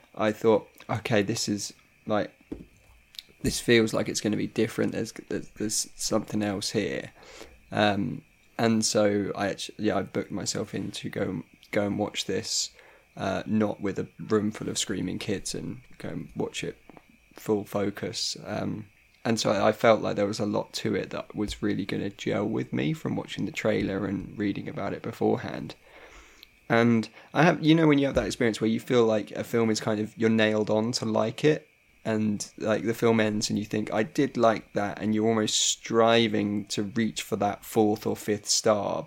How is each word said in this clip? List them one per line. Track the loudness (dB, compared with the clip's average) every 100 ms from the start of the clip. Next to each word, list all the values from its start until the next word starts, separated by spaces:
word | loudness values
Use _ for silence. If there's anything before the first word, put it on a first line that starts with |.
| _
I | -2 -2
thought, | 2 4 4 2 -14 -6
"Okay, | -6 2 2
this | 2 -2 -2
is, | -4 -6 -14 _ _ -2
like, | -2 -2 -8 _ -14 -14 _ _ _ _ -20 -20 _
this | -4 -2
feels | 4 4 4
like | 0 -2
it's | -2
gonna | -2 -2
be | -2
different. | -2 -2 0 -2
There's, | -2 -8 -10 -8
there's, | -8 -8 -8
there's | -4 -4 -6 -8
something | -2 -2 -2 -2
else | -2 -4 -2
here." | -2 -2 -4 -8 -16 -20 -20 -20 -20 _
Um, | 0 2 2 -4 -6 -14 _ _ 0
and | 2 2
so | 2 4 4 2 -2
I | -2 -4
actually, | -4 -10 -4 -2
yeah, | 0
I |
booked | -2 -4 -4
myself | -6 -4 -6 -6
in | -6 -8
to | -8 -8
go, | -4 -4 -4 -8 _ -4
go | -2 0
and | -2
watch | -2 -4 -4
this, | -4 -2 -4 -4 -10 -20 _ _ -6
uh, | -4 -4 -2
not | 0 0 -2
with | -4 -4
a | -8 -12 -2
room | 0 0
full | -4 -6
of | -4
screaming | -4 -4 -4 -4
kids | -4 -6 -6
and | -8 -8 -10 -16 -14
go | -10
and | -10 -10 -8
watch | -6 -6
it | -10 -12 -20 -20 -20 _ _
full | -10 -2 -2
focus. | 0 -2 -2 -4 -8 -6 -6 -6 -8
Um, | -4 -4 -6 -10 _ _ _
and | -2 0
so | 2
I, | 4 2
I |
felt | 4 4 4
like | 2 0
there | 0
was | 0
a | -2
lot | -2 -4
to | -6 -2
it | -2 -4
that | -8 -8
was | -6 -6 -2
really | -2 -2
gonna | -2 -4 -4
gel | -6 -2 0 0
with | -2 -2
me | -2 -2
from | -2 -4 -6
watching | -6 -6 -6
the |
trailer | -2 0 0 0 -2 -4
and | -4 -6 -4
reading | -2 -2 -6
about | -6 -6
it | -6
beforehand. | -8 0 0 2 -2 -8 -10 -14 -20 -20 -20 -20 -20 -20 -20 _ 2
And | 4 6 4 2 -10 -2
I | 4
have, | 4 6
you | 6
know, | 6 6
when | 4
you | 4
have |
that | 0 -2
experience | 0 0 2
where | 0
you | 0
feel | 2 4
like | 6 4 -2
a | -6
film | -2 2 2
is | 2
kind | 0 -2
of, | -4 0
you're | 2
nailed | 4 4 4 2
on | 2 0
to | -2 0
like | 2 0 2
it, | 2 2 -4 _ _ _
and, | -4 -2 -2 -4 -8 -6
like, | -2 0
the | 0
film | 2 2 4
ends | 2 0 -2
and | -2
you | -2
think, | -4 -2
"I | -2
did | 0 0 0 4
like | 4 4 -2
that," | -4 -4 -4
and | 0
you're | 2 2
almost | 2 0 0
striving | 0 -2 0 4 6 6 4 2 0 -2 -4
to | -4
reach | -2 0 0 -2
for | -6 -2
that | 0 -2
fourth | 0 4 4 2 -4
or | -4
fifth | -2 -4 0
star, | 0 2 2 0 -4